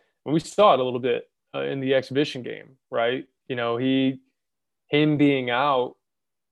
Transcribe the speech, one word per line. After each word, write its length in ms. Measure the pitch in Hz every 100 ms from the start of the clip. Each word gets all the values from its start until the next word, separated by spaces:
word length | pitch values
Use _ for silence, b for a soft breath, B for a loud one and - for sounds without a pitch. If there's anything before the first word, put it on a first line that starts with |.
| _ _
and 80 | 131
we 60 | 156
saw 360 | - - 208
it 40 | 135
a 60 |
little 160 | 127 123
bit, 280 | 123 120 - _ _
uh, 100 | 139
in 180 | 139 139
the 140 | 131
exhibition 500 | 135 127 131 147 131
game, 320 | 120 104 - 135 -
right? 340 | 123 117 131 - _ -
You 80 | 123
know, 200 | 117 117
he, 440 | 131 135 131 131 _ _ _ _ _ _ -
him 300 | 147 151 147
being 340 | 147 135 123
out, 460 | 120 147 131 127 - _ _ _ _ _